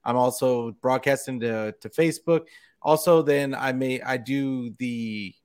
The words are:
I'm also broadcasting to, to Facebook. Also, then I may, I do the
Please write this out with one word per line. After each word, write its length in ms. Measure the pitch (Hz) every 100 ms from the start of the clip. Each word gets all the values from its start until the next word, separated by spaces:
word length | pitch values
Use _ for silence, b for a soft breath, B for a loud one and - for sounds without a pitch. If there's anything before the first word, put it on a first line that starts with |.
I'm 120 | - 123
also 560 | 127 - 131 123 117 104
broadcasting 600 | 127 127 143 135 - 127
to, 320 | 117 110 107
to 160 | 107 110
Facebook. 580 | - 165 156 - 165 160 B B B
Also, 400 | - 156 175 165
then 320 | 147 143 139
I 180 | 135 131
may, 280 | 127 131 127
I 140 | 117 127
do 520 | 117 139 135 131 120 107
the 560 | 123 117 113 107 98 -